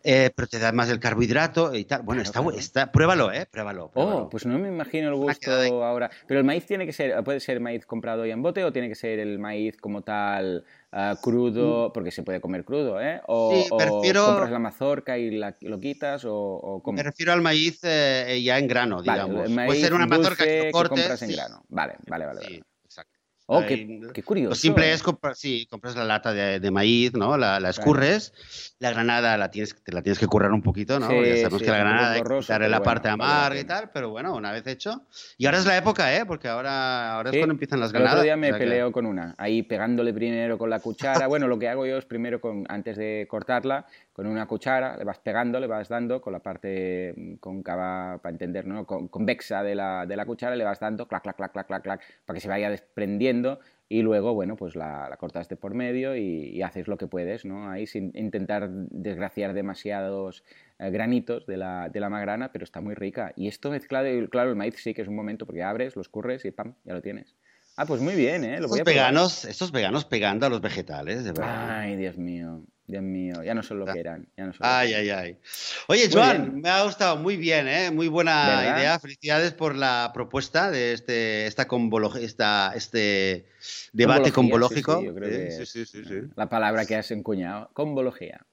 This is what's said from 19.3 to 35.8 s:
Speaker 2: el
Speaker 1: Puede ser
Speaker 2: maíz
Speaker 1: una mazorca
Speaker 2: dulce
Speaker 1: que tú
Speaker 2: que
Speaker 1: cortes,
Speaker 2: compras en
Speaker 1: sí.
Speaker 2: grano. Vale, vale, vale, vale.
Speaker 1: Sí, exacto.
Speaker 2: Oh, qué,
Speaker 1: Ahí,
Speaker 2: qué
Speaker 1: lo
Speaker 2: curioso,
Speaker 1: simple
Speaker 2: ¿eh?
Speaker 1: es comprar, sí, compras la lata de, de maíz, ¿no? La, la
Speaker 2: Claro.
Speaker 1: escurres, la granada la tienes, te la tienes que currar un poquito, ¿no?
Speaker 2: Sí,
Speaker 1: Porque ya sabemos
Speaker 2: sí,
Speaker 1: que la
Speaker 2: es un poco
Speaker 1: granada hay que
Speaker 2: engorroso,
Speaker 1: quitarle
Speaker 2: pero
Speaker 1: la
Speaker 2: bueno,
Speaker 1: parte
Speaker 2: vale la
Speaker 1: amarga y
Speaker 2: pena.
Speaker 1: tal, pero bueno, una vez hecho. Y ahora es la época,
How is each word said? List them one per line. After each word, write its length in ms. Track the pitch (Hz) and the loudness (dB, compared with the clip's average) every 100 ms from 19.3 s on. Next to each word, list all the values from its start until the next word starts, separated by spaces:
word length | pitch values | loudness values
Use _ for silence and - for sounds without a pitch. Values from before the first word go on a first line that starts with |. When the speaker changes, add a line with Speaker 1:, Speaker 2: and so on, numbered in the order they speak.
| 101 110 | -2 0
Speaker 2:
el 40 | 120 123 | 2 2
Speaker 1:
Puede 140 | 143 | 4
ser 120 | 165 | 4
Speaker 2:
maíz 0 | |
Speaker 1:
una 140 | 160 170 | 4 4
mazorca 380 | 165 170 180 | 6 4 4
Speaker 2:
dulce 20 | 156 | 2
Speaker 1:
que 120 | 156 | 4
tú 60 | 156 | 2
Speaker 2:
que 40 | |
Speaker 1:
cortes, 180 | 165 165 165 | 2 4 2
Speaker 2:
compras 220 | 175 120 | 0 -2
en 60 | 110 | -4
Speaker 1:
sí. 40 | |
Speaker 2:
grano. 300 | - 60 52 _ | -6 -8 -12 _
Vale, 240 | 87 73 - - | -4 -4 -6 -8
vale, 200 | 82 76 | -6 -6
vale, 140 | 53 | -8
vale. 60 | - 82 | -12 -16
Speaker 1:
Sí, 60 | - _ | -20 _
exacto. 340 | _ - - _ _ _ - | _ -20 -20 _ _ _ 2
Speaker 2:
Oh, 140 | 160 104 | 2 4
qué, 80 | |
Speaker 1:
Ahí, 260 | 123 107 110 113 | -2 -4 -12 -12
Speaker 2:
qué 60 | 127 | -12
Speaker 1:
lo 40 | |
Speaker 2:
curioso, 300 | - 202 117 | -2 0 2
Speaker 1:
simple 360 | 117 160 156 160 | 4 4 6 6
Speaker 2:
¿eh? 20 | |
Speaker 1:
es 80 | 160 | 4
comprar, 320 | - 151 147 | 0 0 -4
sí, 320 | 127 143 120 117 | -4 -4 -4 -6
compras 280 | 107 123 120 | -12 -8 -4
la 80 | |
lata 280 | 113 107 120 | -4 -2 -2
de, 280 | 104 101 98 | 0 0 0
de 100 | 98 | 0
maíz, 420 | 98 104 120 123 | 4 6 6 4
¿no? 220 | 123 104 143 | 2 0 2
La, 220 | 110 98 | 2 2
la 0 | |
Speaker 2:
Claro. 120 | 92 | 0
Speaker 1:
escurres, 640 | 90 143 139 139 208 - _ - - - _ | 2 4 4 4 2 -2 _ -20 -16 -16 _
la 120 | 123 | -4
granada 440 | 113 117 120 120 107 | 0 2 4 4 2
la 140 | 98 | 0
tienes, 240 | 101 107 - | -4 -8 -8
te 100 | - | -8
la 80 | 87 | -4
tienes 160 | 95 101 | 0 2
que 80 | 98 | 4
currar 260 | 104 101 | 4 4
un 100 | 107 | 4
poquito, 360 | 101 95 104 139 | 2 -2 0 0
¿no? 80 | 117 | 2
Speaker 2:
Sí, 60 | |
Speaker 1:
Porque 140 | 123 120 | 4 4
ya 60 | 117 | 4
sabemos 220 | 113 101 | 2 2
Speaker 2:
sí, 40 | 110 | 2
Speaker 1:
que 40 | |
la 60 | 107 | 4
Speaker 2:
es 40 | |
un 60 | 104 | 4
poco 60 | 113 | 4
Speaker 1:
granada 120 | 123 | 4
hay 60 | |
que 40 | 113 | 2
Speaker 2:
engorroso, 260 | 113 135 - | 0 -2 0
Speaker 1:
quitarle 180 | 110 | 2
Speaker 2:
pero 60 | 107 | 4
Speaker 1:
la 80 | 110 | 4
Speaker 2:
bueno, 60 | |
Speaker 1:
parte 240 | 104 113 110 | 4 2 0
Speaker 2:
vale 100 | 107 | 0
la 60 | |
Speaker 1:
amarga 360 | 127 147 143 139 | 2 4 2 0
y 40 | |
Speaker 2:
pena. 100 | 139 185 | -4 -6
Speaker 1:
tal, 100 | 220 | -4
pero 180 | 151 120 | -6 -6
bueno, 240 | 110 165 143 | -6 -6 -6
una 160 | 104 | -6
vez 140 | 110 123 | -6 -6
hecho. 340 | 131 208 247 _ - - - | -8 -6 -8 _ -20 -20 0
Y 80 | 131 | 4
ahora 120 | 180 | 4
es 80 | 190 | 6
la 100 | |
época, 400 | 185 | 4